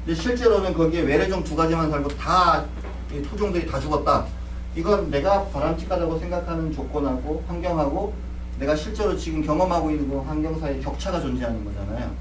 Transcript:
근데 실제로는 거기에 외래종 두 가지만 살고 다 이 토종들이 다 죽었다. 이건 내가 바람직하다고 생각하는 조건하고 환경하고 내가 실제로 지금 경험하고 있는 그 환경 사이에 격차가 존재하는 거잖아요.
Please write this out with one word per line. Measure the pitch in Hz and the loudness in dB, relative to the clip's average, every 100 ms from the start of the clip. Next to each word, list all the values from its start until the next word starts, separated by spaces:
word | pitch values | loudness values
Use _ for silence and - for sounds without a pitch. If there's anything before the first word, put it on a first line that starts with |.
근데 | - 165 | -2 -2
실제로는 | 247 240 240 202 190 | 0 4 4 4 2
거기에 | 165 160 170 | 2 2 4
외래종 | 139 156 185 185 | 4 4 4 0
두 | 160 156 | -2 2
가지만 | 160 165 156 | 2 4 2
살고 | 143 143 - | 0 -2 -4
다 | 151 180 170 151 - - - - - | 2 4 6 4 0 -8 -8 -8 -8
이 | 143 | -6
토종들이 | 147 185 202 180 156 | -6 -2 0 0 -2
다 | 135 | -4
죽었다. | 147 - - 143 - - - - - | 0 0 4 2 0 -8 -8 -8 -6
이건 | 160 196 202 151 | -2 2 2 4
내가 | 143 180 196 - | 2 4 4 2
바람직하다고 | 139 156 165 - 175 165 160 | -2 0 -2 -2 0 0 -2
생각하는 | 175 175 170 165 160 | -2 -4 -2 -2 -2
조건하고 | 151 - 151 139 127 147 156 - | -4 -4 -2 0 -2 -2 -4 -4
환경하고 | 170 175 165 143 170 202 - - - - - | -4 0 2 0 0 -4 -6 -8 -8 -8 -4
내가 | 139 | 0
실제로 | 151 220 - 202 165 | 0 0 0 0 0
지금 | 165 156 | -2 -2
경험하고 | 143 156 185 175 156 | 0 2 4 2 2
있는 | 151 135 | 0 0
그 | 139 | -2
환경 | 135 151 160 160 | -2 -2 -2 -2
사이에 | 143 135 | -2 -2
격차가 | 147 - 190 175 | -4 -4 -2 -2
존재하는 | 143 127 120 110 | -2 -2 -2 -2
거잖아요. | 101 98 101 113 113 - | -4 -4 -4 -4 -4 -6